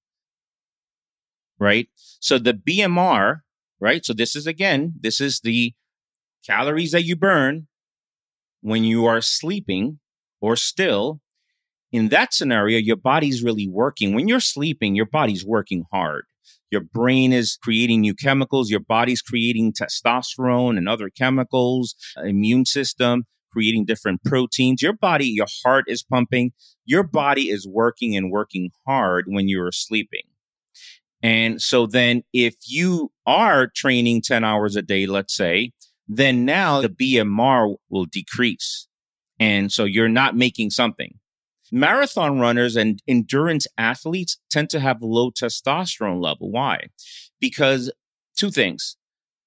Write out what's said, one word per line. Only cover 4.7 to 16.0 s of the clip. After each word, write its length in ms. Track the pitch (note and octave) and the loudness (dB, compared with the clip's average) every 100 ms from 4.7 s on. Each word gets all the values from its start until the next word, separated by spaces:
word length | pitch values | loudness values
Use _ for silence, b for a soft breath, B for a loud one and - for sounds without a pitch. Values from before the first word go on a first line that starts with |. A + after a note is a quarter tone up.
| C#3 E3 D#3 | 0 -2 -4
this 220 | A2+ - | -4 -2
is 180 | C#3 B2 A2+ | -2 -2 -2
the 280 | A#2 A#2+ - _ _ _ _ _ _ - | 0 -2 -4 _ _ _ _ _ _ -4
calories 460 | G2+ C#3 D#3 E3+ | -2 0 -2 0
that 120 | E3+ | 0
you 120 | E3+ E3+ | 0 0
burn 520 | G3 E3+ C3 D#3 D#3 _ _ _ _ _ _ _ _ _ | 2 2 2 -2 -10 _ _ _ _ _ _ _ _ _
when 220 | G#2+ A2 | -2 0
you 220 | A2+ A2+ A2+ | 2 2 2
are 160 | A2+ | 2
sleeping 800 | - - D#3 G3+ - F#2 A#2+ D3+ _ _ _ _ | 0 -4 -4 -6 -4 -4 -4 -8 _ _ _ _
or 140 | G#2 A#2 | -2 0
still. 640 | - - F#3 G2+ A#2+ D#3 _ _ _ _ _ _ _ | -2 -2 0 0 -2 -6 _ _ _ _ _ _ _
In 180 | A#2+ A2 | -2 2
that 240 | D#3 B3 | 2 0
scenario, 440 | - C#3 A#2 G#2 A2+ | -2 0 0 2 2
your 200 | A2 G#2 | 0 0
body's 440 | B2+ D3+ D3 B2+ | 2 2 0 -2
really 280 | A#2+ G#2+ G2 | -2 -2 -4
working. 440 | F#2 C3+ - G2+ | -2 -2 -2 -2
When 140 | G#2+ F#3+ | 0 0
you're 140 | B3 | 0
sleeping, 540 | - C#3 D3+ C#3+ G#2+ G2 | -2 -4 -4 -2 -2 0
your 100 | A2 | 0
body's 400 | D#3 C3+ F#2+ F#2+ | 0 0 -2 -2
working 400 | A2 - F2+ E2 | -4 -2 -6 -4
hard. 320 | F#2+ | -4